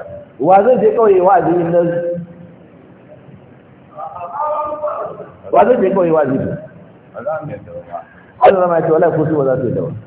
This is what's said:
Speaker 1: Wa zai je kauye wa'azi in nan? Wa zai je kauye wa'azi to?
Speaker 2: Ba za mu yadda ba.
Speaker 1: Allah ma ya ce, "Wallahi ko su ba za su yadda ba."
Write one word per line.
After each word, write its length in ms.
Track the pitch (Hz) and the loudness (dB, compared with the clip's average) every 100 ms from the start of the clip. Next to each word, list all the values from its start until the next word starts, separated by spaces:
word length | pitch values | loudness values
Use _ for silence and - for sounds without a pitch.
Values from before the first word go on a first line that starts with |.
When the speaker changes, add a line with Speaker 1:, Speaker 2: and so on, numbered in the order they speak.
| - - - - | -10 -16 -16 -4
Speaker 1:
Wa 240 | 143 190 | 4 4
zai 140 | 208 247 | 4 4
je 140 | 214 208 | 2 2
kauye 240 | 220 190 | 4 4
wa'azi 300 | 180 190 160 175 | 4 4 2 0
in 100 | 165 | 0
nan? 180 | 175 175 170 175 175 170 - - - - - - - - - - - - - - - - - - - - - 302 302 302 302 302 - - - - - - | 0 0 -2 -4 -6 -10 -16 -20 -20 -20 -20 -20 -20 -20 -20 -20 -20 -20 -20 -20 -20 -20 -16 -16 -14 -12 -6 -4 -4 -4 -6 -6 -6 -10 -12 -18 -18 0
Wa 120 | - | 4
zai 120 | 208 254 | 4 4
je 100 | 190 | 2
kauye 160 | 196 175 | 2 2
wa'azi 280 | 160 143 131 | 2 0 -2
to? 120 | 101 - - - - - _ | -4 -8 -12 -20 -20 -20 _
Speaker 2:
Ba 60 | 104 | -12
za 120 | 127 156 | -8 -8
mu 80 | 147 | -8
yadda 200 | - 90 | -14 -14
ba. 300 | 85 - 85 - - - - | -18 -16 -16 -18 -20 -20 2
Speaker 1:
Allah 280 | - 190 180 | 4 4 2
ma 100 | 170 | 0
ya 80 | 165 | 2
ce, 60 | |
"Wallahi 240 | 160 175 156 | 2 2 2
ko 100 | 151 | 0
su 100 | 151 | 0
ba 80 | |
za 120 | 135 127 | 0 0
su 60 | 123 | -2
yadda 120 | - | -4
ba." 100 | - 110 | -6 -10